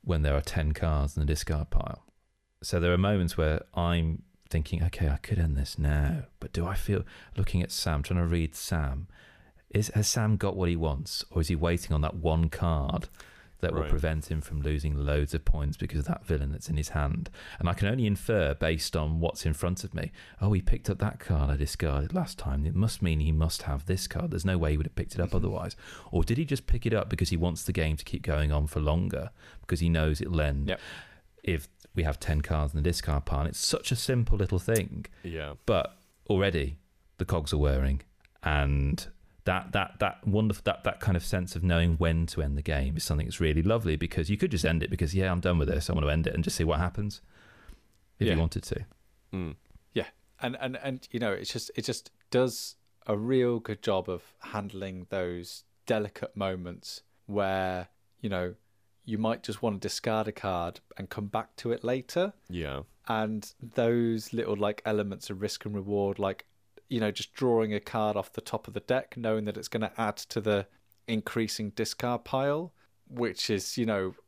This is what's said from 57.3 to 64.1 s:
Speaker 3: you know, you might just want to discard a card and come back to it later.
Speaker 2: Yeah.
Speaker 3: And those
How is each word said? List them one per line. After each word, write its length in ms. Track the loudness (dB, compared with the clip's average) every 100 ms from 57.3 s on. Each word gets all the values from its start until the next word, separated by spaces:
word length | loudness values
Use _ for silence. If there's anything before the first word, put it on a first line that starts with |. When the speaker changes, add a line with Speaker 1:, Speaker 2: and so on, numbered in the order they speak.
| -2 0 0 0 -2 -8 _ _ _
Speaker 3:
you 80 | -4
know, 260 | -2 -4 -8 _ _ _ _
you 120 | -8 -2
might 280 | -2 -2
just 180 | -6 -4
want 180 | -4 -2
to 60 | -6
discard 380 | -4 -2 -2 -2
a 60 |
card 480 | -4 -4 -2 -4 -8 _ -14
and 100 | -10
come 180 | -8 -6
back 260 | -6 -6 -8
to 140 | -4
it 140 | -2
later. 480 | -2 -4 -4 -4 -4 -6 _
Speaker 2:
Yeah. 340 | -6 -6 -6 -10 _ -2
Speaker 3:
And 420 | -2 0 -4 -8 _
those 680 | -6 0 2 2 2